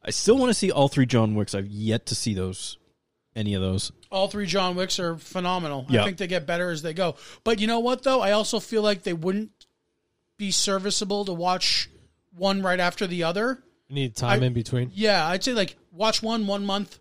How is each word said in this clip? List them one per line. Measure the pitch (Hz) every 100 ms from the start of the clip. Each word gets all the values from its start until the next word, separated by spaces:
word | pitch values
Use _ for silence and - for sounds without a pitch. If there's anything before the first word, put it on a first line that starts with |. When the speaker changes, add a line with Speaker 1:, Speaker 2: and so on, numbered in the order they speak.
Speaker 1:
I | -
still | - - 262
wanna | 254
see | 208 190
all | 143 135
three | - 123
John | 123 110 107
Wicks. | 98
I've | 98 98
yet | 104 110 113 -
to | 110
see | -
those. | 98 92 92 - - _ _ _ _ _
Any | 113 104
of | 101
those. | 95 95 - - _
Speaker 2:
All | 190 196
three | 208
John | 196 190 180 180
Wicks | 185 -
are | 175 165
phenomenal. | - 185 180 185 160 143 131
Speaker 1:
Yeah. | 127
Speaker 2:
I |
think | 208 180
they | 185
get | 180
better | 156 170 180
as | 160
they | 160
go. | 156 180 - - -
But | - 226
you | 214
know | 233
what, | 240 254
though? | 269 262
I | 196
also | 208 214 220
feel | - 220
like | 208 202
they | 196
wouldn't | 170 175 196 214 _ - _ _ _ _ _ _ _
be | 202
serviceable | 175 - 190 190 190 196 202
to | 190
watch | 170 180 185 - - - - _ _ _ 175
one | 196 196
right | 190 185
after | 175 - 190
the | 175
other. | 165 180 233 254 _ _ _
Speaker 3:
You |
need | 139 131 -
time | 120 120
Speaker 2:
I | 127
Speaker 3:
in |
between? | 120 113 127 123
Speaker 2:
Yeah, | 196 214 190 156
I'd | 190
say, | 262
like, | 240 185 - _
watch | 170 220 220
one, | 226 226 202
one | 202 196
month | 196 196 -